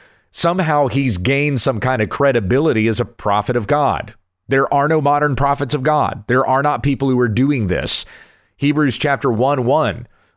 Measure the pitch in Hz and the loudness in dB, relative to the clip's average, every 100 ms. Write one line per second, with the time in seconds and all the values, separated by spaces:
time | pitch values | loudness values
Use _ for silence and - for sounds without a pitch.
0 | - _ _ - 170 185 160 147 135 135 | -20 _ _ -2 0 0 0 2 2 0
1 | 131 90 120 139 147 131 143 110 127 127 | -2 -2 0 0 0 0 0 0 -2 0
2 | 107 - 139 120 92 131 160 110 113 107 | -2 0 2 2 0 2 2 2 0 0
3 | - - 104 104 117 120 101 147 135 78 | -4 -4 -2 0 0 -2 0 0 0 -2
4 | - - _ _ - 135 - 139 147 156 | -8 -18 _ _ -2 0 2 0 2 2
5 | 143 147 147 131 143 143 135 143 139 151 | 2 0 0 0 0 0 -2 -2 0 0
6 | 107 - - 127 127 131 147 127 147 131 | 0 -4 -2 0 2 2 0 0 -2 0
7 | 139 123 120 104 139 135 95 76 85 - | 0 2 2 2 0 0 0 -2 -2 -4
8 | - - - _ _ _ 143 147 143 - | -6 -18 -20 _ _ _ -2 0 0 0
9 | 143 135 135 110 131 139 120 151 120 82 | -2 0 0 0 0 0 0 0 0 -4
10 | - _ _ | -12 _ _